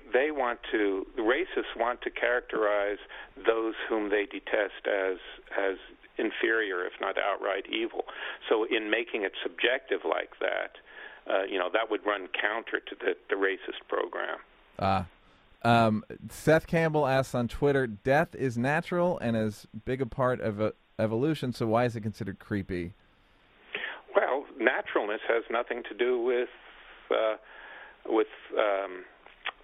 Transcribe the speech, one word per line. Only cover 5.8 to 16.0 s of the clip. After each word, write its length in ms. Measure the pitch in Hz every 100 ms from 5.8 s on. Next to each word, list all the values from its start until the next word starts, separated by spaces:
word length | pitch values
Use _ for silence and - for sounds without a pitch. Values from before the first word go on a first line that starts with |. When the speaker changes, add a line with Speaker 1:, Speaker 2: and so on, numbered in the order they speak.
| - - - -
Speaker 1:
inferior, 680 | 113 - 113 113 104 90 90
if 60 | -
not 160 | 98 98
outright 460 | 101 95 107 98 -
evil. 320 | 110 113 - - - - - -
So 160 | 113 113
in 220 | 113 107
making 320 | 110 117 117
it 80 | 95 -
subjective 600 | 98 - 113 135 - 98
like 280 | 82 87 85 -
that, 300 | 95 95 92 - - - - - -
uh, 100 | 95 98
you 80 | 98
know, 120 | 90
that 180 | 107 110
would 160 | 104 104
run 220 | 101 90 -
counter 420 | 104 113 - 107
to 140 | - 101
the, 140 | 104 - -
the 60 | 98
racist 520 | 95 92 - - -
program. 520 | 101 - 92 - - - - _ -
Speaker 2:
Ah. 280 | 98 95 90 - _ - _ _
Um, 400 | 117 117 113 107